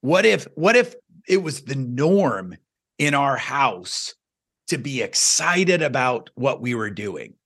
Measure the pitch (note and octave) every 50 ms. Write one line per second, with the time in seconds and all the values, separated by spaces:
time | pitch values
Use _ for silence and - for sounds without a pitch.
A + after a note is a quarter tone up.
0 | - B2+ D#3+ F#3 G3+ A3 G#3 E3+ - - _ - D#3 G3 A3+ A#3+ A#3+ A#3+ - -
1 | _ _ _ - - - F#3 G3 F#3 D#3+ C#3+ - - - C#3 C#3 C3+ A#2+ A#2+ B2
2 | C#3+ D#3+ F#3+ G3+ G3 C#3+ A2+ F#2+ F#2 F#2 F2 - _ _ _ _ _ _ _ _
3 | D3+ D3 C#3+ C#3+ C#3+ C#3 C3+ A#2+ - - C3+ C#3+ C#3 B2+ G#2 F2+ F2+ F2 - -
4 | - - - _ _ _ _ _ _ _ _ _ _ - - C#3+ C3+ C#3+ C3+ B2
5 | A2 F#2+ - - - - - - - F3 F3 F3+ F#3 F3 F#3 E3+ D#3+ D3 B2 C3+
6 | B2+ B2+ B2 A#2 - - _ - B2 C3+ B2 - A#2+ B2 B2 A#2 A2 G#2+ G2+ E2+
7 | G#2 G#2 F2 D2 B1 G#1+ - _ _